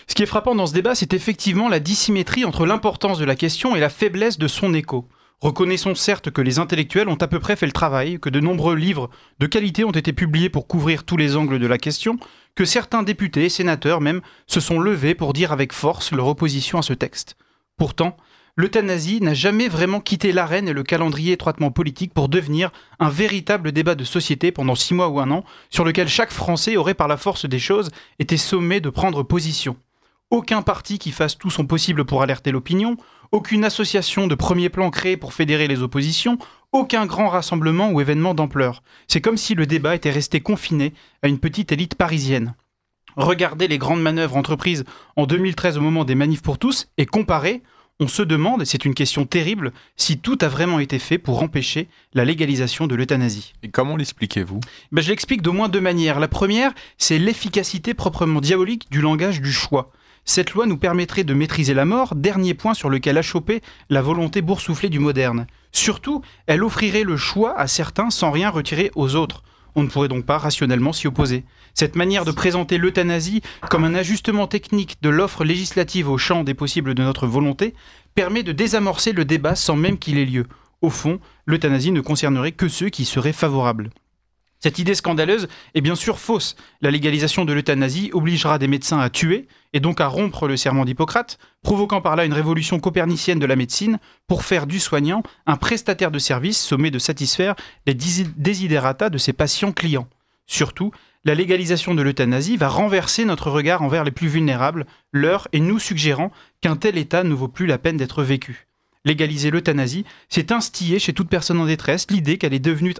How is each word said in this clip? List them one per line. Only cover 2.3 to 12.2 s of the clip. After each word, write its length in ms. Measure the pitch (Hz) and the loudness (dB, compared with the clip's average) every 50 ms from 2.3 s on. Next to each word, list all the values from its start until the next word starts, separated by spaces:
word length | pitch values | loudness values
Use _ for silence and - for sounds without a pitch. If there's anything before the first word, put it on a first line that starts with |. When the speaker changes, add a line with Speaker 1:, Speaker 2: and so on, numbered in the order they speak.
| - 254 254 | -2 -2 -2
Speaker 1:
entre 220 | 180 - - 160 | -2 0 0 0
l'importance 520 | 170 214 214 - 214 160 - - 196 185 160 | 0 0 0 0 -2 -2 0 -2 -2 0 0
de 60 | 151 | 0
la 120 | 135 156 | -2 0
question 380 | - 170 160 156 - - 254 233 | 0 -2 -2 -2 -2 0 0 2
et 60 | 165 | 2
la 80 | 147 143 | 2 0
faiblesse 480 | - - 214 202 175 190 214 233 220 | 0 0 0 0 0 0 -2 -2 0
de 120 | 151 156 147 | 0 -2 -2
son 260 | - - 202 190 165 | 0 0 0 0 0
écho. 340 | 156 151 - 139 123 123 - _ _ _ _ _ _ | 0 -2 -2 -6 -6 -6 -8 _ _ _ _ _ _
Reconnaissons 540 | - 151 151 185 185 175 185 180 - 196 185 | -2 -2 0 2 0 0 0 0 -2 -2 -2
certes 380 | - - - 202 - - 151 - | 0 0 0 -2 -2 -4 -4 -2
que 100 | 143 131 | 0 0
les 160 | 131 123 151 | 2 2 0
intellectuels 500 | 170 - 175 160 151 - - 185 214 202 | 0 0 0 -2 -2 0 0 0 0 0
ont 60 | 160 | 0
à 140 | - 175 147 | -2 -2 -2
peu 100 | 170 165 | -2 -4
près 160 | - - 208 | -2 -2 0
fait 120 | - 180 | 0 0
le 40 | 147 | -2
travail, 480 | - 147 165 156 135 131 131 160 175 156 | 0 0 0 0 0 0 -2 -2 -4 -6
que 100 | - 143 | -6 -2
de 120 | 127 143 | 0 2
nombreux 340 | 147 175 185 165 147 170 170 | 2 2 0 0 0 0 2
livres 340 | 156 160 190 190 147 123 120 - - - _ _ - | 2 0 0 -2 -2 -4 -8 -10 -18 -20 _ _ -4
de 80 | 143 | -2
qualité 380 | 147 - 220 208 196 156 214 220 | 0 0 0 0 0 0 0 0
ont 80 | 220 170 | 0 0
été 200 | 160 147 165 135 | 0 0 -2 -2
publiés 380 | - 185 160 151 160 175 175 | 0 0 0 2 2 0 0
pour 160 | - 147 - | 0 -4 -4
couvrir 380 | - - 170 147 160 160 147 - | -2 -2 0 2 2 0 0 -2
tous 120 | - 175 | -2 0
les 200 | 160 151 143 139 | 0 2 2 2
angles 240 | 151 151 143 135 127 | 0 0 0 0 0
de 60 | 120 117 | 2 2
la 100 | 123 120 | 0 0
question, 400 | - 151 147 - - 226 233 240 | 0 -4 -4 -2 -2 -2 -2 -2